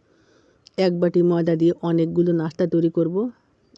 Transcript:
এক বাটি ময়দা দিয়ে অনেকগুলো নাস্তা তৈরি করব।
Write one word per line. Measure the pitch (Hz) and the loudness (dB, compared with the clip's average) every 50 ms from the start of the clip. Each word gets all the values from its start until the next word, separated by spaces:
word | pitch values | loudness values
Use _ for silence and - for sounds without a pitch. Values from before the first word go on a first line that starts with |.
| _ _ _ _ _ _ _ _ _ _ _ _ _ _ _ - | _ _ _ _ _ _ _ _ _ _ _ _ _ _ _ -2
এক | 190 180 175 175 | 0 0 0 0
বাটি | 175 175 - 175 | 0 0 2 2
ময়দা | 175 175 175 170 165 170 165 | 2 2 2 0 0 0 0
দিয়ে | 160 165 170 175 - | 2 2 0 0 0
অনেকগুলো | - 170 165 165 165 165 170 175 170 175 | -2 -2 0 0 0 0 0 0 0 0
নাস্তা | 175 165 156 156 - - 185 | 0 -2 -2 -4 -4 -4 -2
তৈরি | 170 - 170 170 165 | 0 0 0 0 0
করব। | 165 170 165 160 175 190 233 247 - _ _ _ _ _ _ _ _ | 0 -2 -2 -2 -2 -4 -4 -6 -8 _ _ _ _ _ _ _ _